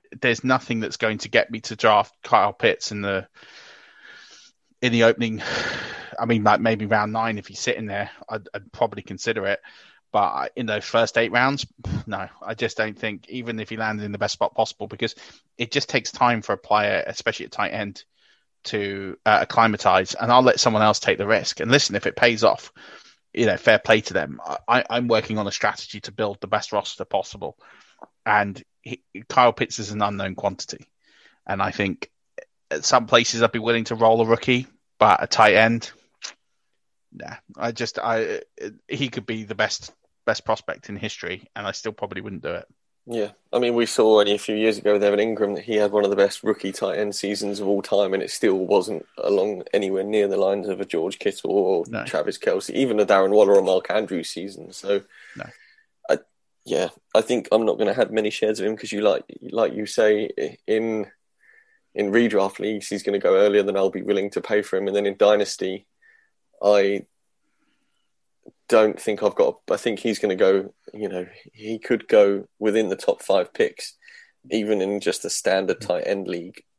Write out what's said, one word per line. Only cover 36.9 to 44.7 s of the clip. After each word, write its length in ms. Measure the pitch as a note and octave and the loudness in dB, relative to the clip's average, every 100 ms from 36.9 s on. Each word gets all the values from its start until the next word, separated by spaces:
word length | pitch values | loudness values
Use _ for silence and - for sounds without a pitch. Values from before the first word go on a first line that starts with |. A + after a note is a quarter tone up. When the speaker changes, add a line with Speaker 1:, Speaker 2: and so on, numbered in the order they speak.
| _ _ | _ _
Speaker 1:
nah, 220 | - - - - - | -18 -16 -18 -18 -8
I 160 | A#2 | -6
just, 260 | A2+ A#2 - | -4 -6 -4
I, 440 | A2+ A2+ G#2+ F#2+ - - G2+ - - | -2 0 -2 -6 -10 -14 -14 -14 -10
he 200 | - C3+ | -6 -4
could 180 | A#2 G#2+ | -6 -8
be 160 | A2+ | -8
the 100 | G#2+ G#2 | -6 -4
best, 360 | G#2+ - - _ _ _ - | -4 -4 -12 _ _ _ -4
best 180 | G#2+ | -2
prospect 440 | - A2 - - - | -2 -4 -6 -12 -12
in 80 | G2+ | -10
history, 520 | A2 - E2+ F#2+ - | -10 -10 -10 -10 -12
and 120 | G2+ G#2 | -10 -10
I 60 | |
still 200 | - A2+ | -8 -10
probably 300 | G#2 G2 F#2+ | -8 -10 -10
wouldn't 200 | G#2 F#2 | -12 -10
do 100 | C#2 | -8
it. 120 | E2+ - _ _ _ - | -8 -12 _ _ _ -8
Speaker 2:
Yeah, 260 | A#2 G2+ - _ | -6 -6 -8 _
I 60 | A#2+ | -2
mean, 160 | B2 | 0
we 100 | A#2+ | 2
saw 360 | A#2 - A2 G#2+ | 0 4 6 6
only 120 | G#2 | 6
a 40 | G2+ | 0
few 160 | - G#2+ | -2 0
years 220 | A2 | 0